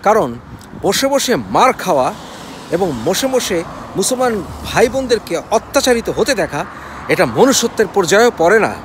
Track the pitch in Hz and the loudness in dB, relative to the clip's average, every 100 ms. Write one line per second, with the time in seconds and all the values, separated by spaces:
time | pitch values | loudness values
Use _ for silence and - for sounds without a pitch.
0 | 196 220 143 120 - - - - 175 196 | 4 4 2 -6 -14 -20 -18 -4 -2 0
1 | 269 277 - 190 113 156 254 - 180 147 | 0 0 0 -2 0 4 4 2 0 2
2 | 131 220 - - - - - 165 190 123 | 0 -4 -16 -16 -16 -16 -6 -2 -2 -2
3 | 123 190 262 254 - 180 175 - - 151 | -2 0 0 -2 -2 -4 -4 -12 -8 -4
4 | 196 247 254 214 143 - - 175 240 269 | -2 0 0 -2 -6 -12 -4 2 2 2
5 | 262 226 - 165 - 220 - 285 262 233 | 0 -2 -2 -8 -2 -2 0 0 2 0
6 | 202 139 226 226 156 143 196 - - - | 0 -2 0 0 -2 -4 -8 -12 -16 -14
7 | - 147 151 117 254 254 233 - 196 202 | -2 2 2 4 4 4 0 0 0 0
8 | 170 196 240 226 165 214 156 87 | 2 4 4 4 4 4 2 -4